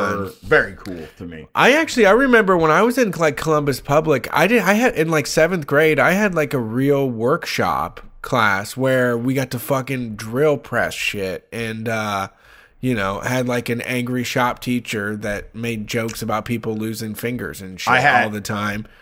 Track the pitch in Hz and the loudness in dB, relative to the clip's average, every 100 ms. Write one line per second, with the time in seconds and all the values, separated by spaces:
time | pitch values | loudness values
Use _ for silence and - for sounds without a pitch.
0 | 98 101 95 - - 147 104 90 - 87 | -2 -4 -6 -10 0 0 0 -6 -12 -12
1 | 78 - 85 80 78 135 190 294 311 254 | -14 -14 -14 -14 -8 2 4 4 2 4
2 | 196 220 269 233 190 180 160 160 226 247 | 6 6 6 4 4 4 4 4 4 2
3 | 220 156 160 127 156 151 143 127 - 147 | 0 2 0 0 0 0 0 -2 0 0
4 | 156 135 - - 175 240 180 208 254 - | 2 0 0 2 4 4 4 4 2 2
5 | 160 156 - - 160 180 139 143 156 147 | 0 0 0 2 2 2 0 2 4 4
6 | 135 185 208 170 143 135 110 120 139 139 | 4 4 2 0 -2 -2 -2 0 2 2
7 | 139 113 120 170 - - 92 69 82 - | 0 0 0 0 -2 -2 0 0 -2 -8
8 | - - - 127 107 98 107 127 131 131 | -20 -16 -4 2 2 2 -2 -2 0 2
9 | 123 117 123 135 131 123 - 135 127 131 | 2 0 0 -2 -2 -4 -2 -2 -2 -6
10 | 117 107 110 123 151 143 - 120 85 - | -6 -8 -6 0 2 2 0 -2 0 -2
11 | - 104 95 85 - 113 113 110 113 110 | -4 -4 -4 -6 -8 -8 -6 -6 -4 -4
12 | 107 101 98 _ _ - - _ 127 117 | -2 -2 -4 _ _ -20 -20 _ -2 0
13 | 98 98 - 127 123 120 117 120 - 127 | 0 -2 -2 -2 0 -2 -2 -4 -4 -4
14 | 123 127 117 131 123 - 127 123 - 110 | -4 -4 -2 0 0 -2 -4 -4 -4 -6
15 | 101 107 107 101 - 113 117 110 104 120 | -4 -4 -6 -6 -8 -8 -6 -6 -4 -4
16 | 113 - 110 107 107 117 113 110 110 110 | -4 -6 -4 -4 -2 -4 -4 -4 -4 -6
17 | 110 104 117 123 92 82 92 92 113 127 | -8 -6 -6 -4 -6 -8 -12 -6 2 4
18 | 139 123 117 104 101 107 104 104 107 - | 4 4 2 -2 -6 -4 -4 -4 -8 -2